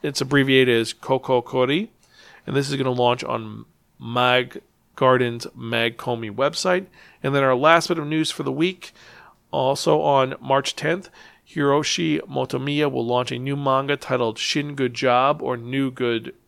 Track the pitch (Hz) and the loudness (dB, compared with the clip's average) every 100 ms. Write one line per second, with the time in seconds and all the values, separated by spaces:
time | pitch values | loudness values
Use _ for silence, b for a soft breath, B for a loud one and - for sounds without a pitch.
0 | 147 139 135 143 135 131 123 117 110 - | -4 -4 2 2 6 6 6 4 0 -6
1 | - 135 - 127 120 131 127 156 220 _ | -2 -2 2 0 0 0 2 0 -4 _
2 | B B B B - 135 139 139 131 123 | B B B B -4 -4 -2 -2 -2 0
3 | 120 123 - 117 107 107 - _ _ _ | 0 0 -4 -6 -8 -14 -18 _ _ _
4 | 117 120 123 127 123 - _ _ _ - | -6 0 2 2 0 -12 _ _ _ 2
5 | 131 127 123 120 - 123 117 117 117 117 | 4 4 2 -4 -12 -12 -4 -2 -2 -4
6 | - 117 113 104 139 - 185 180 190 B | -6 -6 -6 -2 -2 0 0 0 -2 B
7 | B B 139 139 135 127 151 165 160 165 | B B -2 2 2 4 6 6 4 -4
8 | 147 156 151 - 139 135 175 185 - B | -2 -2 -2 -4 -6 0 -2 -2 -18 B
9 | B B B B _ 135 131 135 - 151 | B B B B _ -2 0 0 2 2
10 | 151 139 131 - 131 135 135 - 147 180 | 4 2 2 -4 0 0 0 -4 -4 -4
11 | - B B B _ 165 143 143 151 - | -6 B B B _ 0 2 2 2 -2
12 | 165 151 - 139 131 135 139 147 147 131 | 0 -2 -2 -6 -4 -4 -2 0 0 0
13 | 117 123 123 123 131 143 139 135 139 143 | 0 0 -2 -6 -4 -2 0 0 0 -4
14 | - 127 113 110 - 151 147 139 127 120 | -2 -2 -2 -2 -4 -2 -4 -2 -4 0
15 | 127 123 135 151 127 123 117 135 135 127 | 2 4 2 0 -4 -6 -4 -2 -2 -2
16 | 123 113 87 - | -2 -2 -6 -18